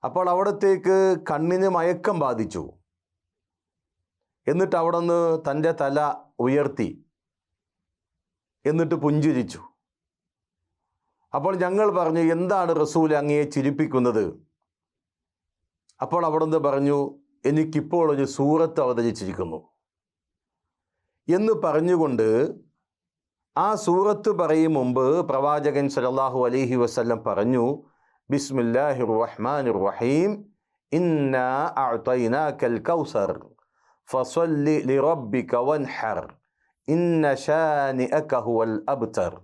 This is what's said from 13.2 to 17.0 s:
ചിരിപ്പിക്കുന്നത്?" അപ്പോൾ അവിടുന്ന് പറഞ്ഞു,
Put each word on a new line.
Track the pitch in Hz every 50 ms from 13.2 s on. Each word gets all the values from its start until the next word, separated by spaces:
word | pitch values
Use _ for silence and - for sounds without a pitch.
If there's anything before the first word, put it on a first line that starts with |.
| 143 147 147 147 147 143 -
ചിരിപ്പിക്കുന്നത്?" | 143 135 139 139 143 156 156 - 127 123 123 113 110 104 85 73 - _ _ _ _ _ _ _ _ _ _ _ _ _ _ _ _ _ _ _ _ _ _ _ _ _ _ _ _ _ _ _ _
അപ്പോൾ | - - 160 175 170 160
അവിടുന്ന് | 151 160 160 156 156 160 143
പറഞ്ഞു, | 143 135 139 139 143 143 143